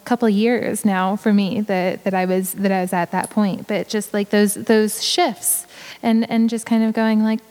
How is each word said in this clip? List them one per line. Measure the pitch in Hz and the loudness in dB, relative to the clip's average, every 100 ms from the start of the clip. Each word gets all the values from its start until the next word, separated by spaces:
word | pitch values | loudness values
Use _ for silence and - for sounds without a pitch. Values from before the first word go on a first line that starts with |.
couple | - 240 226 | -4 0 2
years | 196 226 240 - - | 2 2 0 -2 -2
now | 208 190 190 208 | 0 0 0 0
for | 226 | 2
me | 202 196 202 | 2 2 -2
that, | 214 190 180 - | -2 -2 -2 -2
that | - | -2
I | 190 | -2
was, | 185 185 185 | 0 0 -2
that | - 196 | -2 -2
I | 190 | 0
was | 180 | 0
at | 185 170 | -2 -2
that | - 220 | -2 -4
point, | - 202 170 - | 0 0 -2 -4
but | 202 175 | -6 -4
just, | 214 202 | -6 -4
like, | 208 196 | -4 0
those, | 208 208 | 2 2
those | 196 226 220 214 - | 0 2 2 2 -2
shifts | - - 349 214 - - - - - - | -4 0 0 0 -4 -4 -6 -18 -20 -6
and, | 233 226 226 | 0 2 2
and | 233 226 | 2 2
just | 226 - | 0 0
kind | 226 | 2
of | 220 | 2
going, | 220 220 220 | 2 2 2
like, | 220 220 - | 2 0 -6